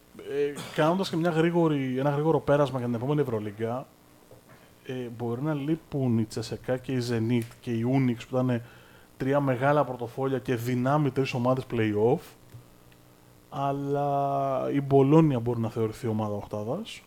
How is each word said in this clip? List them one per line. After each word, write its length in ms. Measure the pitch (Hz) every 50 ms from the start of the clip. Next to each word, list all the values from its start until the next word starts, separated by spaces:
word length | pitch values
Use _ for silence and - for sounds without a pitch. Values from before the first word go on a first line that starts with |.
| - - -
ε, 360 | - - 98 131 143 147 143 143 135 - - -
κάνοντας 360 | - 151 156 175 190 185 -
και 60 | -
μια 140 | 160 165 175
γρήγορη, 680 | 156 160 160 175 170 175 165 160 151 139 135 131 127 127
ένα 120 | 135 147
γρήγορο 300 | 143 147 151 160 156 139
πέρασμα 380 | - - 143 147 147 131 131 131
για 80 | 123
την 100 | 120 120
επόμενη 240 | 110 120 135 151 147
Ευρωλίγκα, 680 | 139 127 113 107 104 107 101 104 113 113 120 131 143 - - - - - - - - - - - - - - - - - - - -
ε, 60 | - 131 127 123 117 120
μπορεί 260 | 113 120 117 120 120 139
να 120 | 156 156
λείπουν 640 | 143 135 151 160 160 - - - 143 131 123 113 113
η 60 | 110
Τσεσεκά 520 | 110 - 120 110 - 117 - - - 127
και 160 | 131 127 - 131
η 100 | 127 117 120
Zenit 360 | 120 113 110 113 123 117 113 117 - -
και 100 | - 123
η 140 | 117 113 113 123 131
Unix, 220 | 135 131 123 117 113 - -
που 80 | 127
ήταν 260 | 127 127 127 123 113 120 - - - - - - - - - -
τρία 240 | - 135 131 139 143
μεγάλα 440 | 139 135 131 117 135 143 147 151 139
πορτοφόλια 540 | 127 127 127 120 113 - 135 135 135 135 127
και 160 | 120 - 127
δυνάμει 560 | 113 117 123 127 123 123 131 147 151 151 135
τρεις 220 | 120 135 135 135 -
ομάδες 300 | 127 120 127 131 131 123 - -
play-off, 460 | 117 110 107 104 104 107 120 139 175 - - - - - - - - - - - - - - - - - - - - - - - - - -
αλλά 1200 | - 143 139 139 139 143 143 139 143 143 143 143 139 139 139 139 139 139 135 135 135 131 131 131 131
η 80 | 143
Μπολόνια 600 | 139 135 139 139 135 135 147 165 165 151 135 120
μπορεί 200 | 117 120 120 117
να 80 | 113 110
θεωρηθεί 360 | - 117 113 107 107 - -
ομάδα 280 | 113 107 110 110 104 104
οκτάδας, 680 | 101 98 - - 104 104 113 135 196 226 - - - -